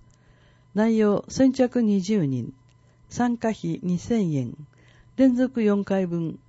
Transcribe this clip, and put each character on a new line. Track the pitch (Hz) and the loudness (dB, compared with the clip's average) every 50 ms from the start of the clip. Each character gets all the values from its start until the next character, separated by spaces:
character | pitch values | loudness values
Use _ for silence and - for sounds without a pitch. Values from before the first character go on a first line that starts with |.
| _ - _ _ _ _ _ _ _ _ _ _ _ _ - | _ -20 _ _ _ _ _ _ _ _ _ _ _ _ -2
内 | 202 220 226 226 | 0 0 2 2
容、 | 220 214 208 202 - - - | 2 4 2 2 0 -2 -4
先 | - - 269 262 | 0 2 2 4
着 | 254 - 247 240 - 247 | 4 2 0 0 0 0
二 | 233 208 202 196 | 0 2 2 0
十 | 175 190 220 202 156 | 0 0 0 0 0
人。 | 135 131 123 113 - - _ _ _ _ _ _ _ _ _ _ _ | 0 -2 -4 -6 -8 -12 _ _ _ _ _ _ _ _ _ _ _
参 | - - 240 240 240 | -6 -4 -2 -2 -2
加 | 233 - 226 | -2 -2 -4
費 | 208 - - 170 160 - | -4 -4 -6 -6 -6 -4
二 | - 180 180 170 | -4 -4 -4 -4
千 | - - 240 226 196 165 151 | -4 -2 -2 0 0 0 -2
円。 | 139 123 117 - - 147 - _ _ _ - _ - _ _ _ | -2 -4 -6 -8 -14 -18 -20 _ _ _ -20 _ -20 _ _ _
連 | - 269 262 240 | 4 4 4 4
続 | 247 254 254 262 233 220 | 2 0 0 0 0 0
四 | 208 202 202 196 | 2 2 0 0
回 | - 196 190 190 | -2 -2 -2 -2
分。 | 175 170 170 165 156 - - _ | -2 -4 -4 -4 -6 -8 -10 _